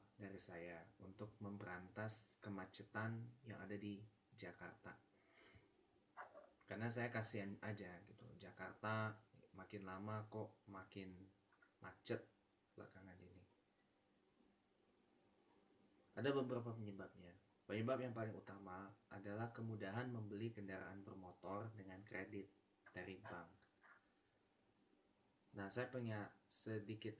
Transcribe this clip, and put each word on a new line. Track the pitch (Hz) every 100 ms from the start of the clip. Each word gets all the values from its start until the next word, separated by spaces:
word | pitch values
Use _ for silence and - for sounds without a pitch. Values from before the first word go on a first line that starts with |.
| -
dari | - 98 95
saya | - 85 87 82 82 - 95
untuk | 95 104 -
memberantas | 104 101 98 90 92 107 110 - - -
kemacetan | 107 98 92 - - 107 113 113 117 - 117
yang | 95
ada | 95 101
di | 104 101 - - - -
Jakarta. | 90 87 87 - - - - - - - - - - - - - - - - - - - -
Karena | 101 117
saya | 117 120
kasihan | 117 107 104 98 104
aja | 107 104 87 87 101
gitu, | - 120 110
Jakarta | 92 - 92 - 107 110 110 107 - - - 98
makin | 92 104 95
lama | 95 104 107 107
kok | 110 107 - -
makin | 95 92 101 92 90 98 - - - - -
macet | 95 - - - - - _ _ _ -
belakangan | 101 98 95 90
ini. | 90 90 90 - _ _ _ _ _ - - - - - _ - - - - - - - - - - - - - - -
Ada | 135 139
beberapa | 127 120 117 113
penyebabnya. | 104 98 92 - 87 85 - - -
Penyebab | 107 117 120
yang | 127
paling | 113 110 98
utama | 101 98 95 92 98 - - 101
adalah | 101 104 117 117
kemudahan | 113 107 95 110 123
membeli | 120 104 104 117
kendaraan | 107 98 95 92 98 101
bermotor | 95 92 - 85 101 110
dengan | 107 95 95
kredit | 104 92 98 101 95 - _ _ -
dari | 90 90 95
bank. | 104 87 85 - - - - - - - _ _ _ _ - - - - - - - - -
Nah, | 107 98
saya | 123 127
punya | 127 117 107 95 - -
sedikit | - 110 110 101 107 110